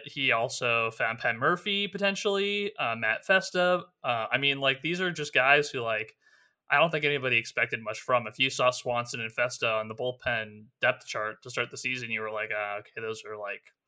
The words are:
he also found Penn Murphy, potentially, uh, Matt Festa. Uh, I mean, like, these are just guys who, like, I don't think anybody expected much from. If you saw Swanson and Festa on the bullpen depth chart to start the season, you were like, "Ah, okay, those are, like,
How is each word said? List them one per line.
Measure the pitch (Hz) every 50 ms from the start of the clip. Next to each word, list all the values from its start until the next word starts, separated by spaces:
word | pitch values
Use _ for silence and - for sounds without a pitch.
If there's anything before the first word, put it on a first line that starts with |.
| -
he | - - 143 135 131
also | 117 113 120 123 - - 131 120 117 117 113 113
found | - - 120 113 120 123
Penn | - 123 113 113
Murphy, | 135 160 175 170 - 208 196 202 202 196
potentially, | - 190 202 196 196 - - 208 196 196 196 202 202 202 202 - - -
uh, | 139 117 113
Matt | 117 113 110 110 - -
Festa. | - 190 190 185 - - 180 180 180 180 175 175 - _ _ -
Uh, | 131 120 113 110 -
I | 123 135
mean, | 139 139 139 139
like, | 139 135 135 131
these | - 160 175 180
are | 190 180
just | 165 156 147 143 -
guys | 135 127 135 143 151 147 -
who, | - 127
like, | 117 113 110 107 113 - - _ _ _ _ _ _ _ _ _ _ -
I | 143 143
don't | 160 170
think | 160 151 151
anybody | 143 147 135 127 127 123
expected | 117 113 - - 117 117 117 123 117
much | 113 107 110 -
from. | - - 127 120 110
If | 110 - -
you | 131 131
saw | - - 127 127
Swanson | 123 - - 127 120 120 120 123 - 120
and | 113 110
Festa | - 123 - 127 - - 123 117
on | 110 110 107
the | 110 110
bullpen | 127 123 127 123 - - 127 117 110 110 107 107 107 107 - _ _
depth | - 123 127 - -
chart | - - 113 107 110 104 -
to | - 123
start | - 127 120 -
the | 131
season, | 120 - 127 127 123 120 113
you | 113 110
were | 110 107
like, | 107 107 110 107
"Ah, | 107 107 104 101 104 104
okay, | 104 - - 117
those | 113 110 110 110 -
are, | 107 107
like, | 107 104 101 101 - - - _ _ _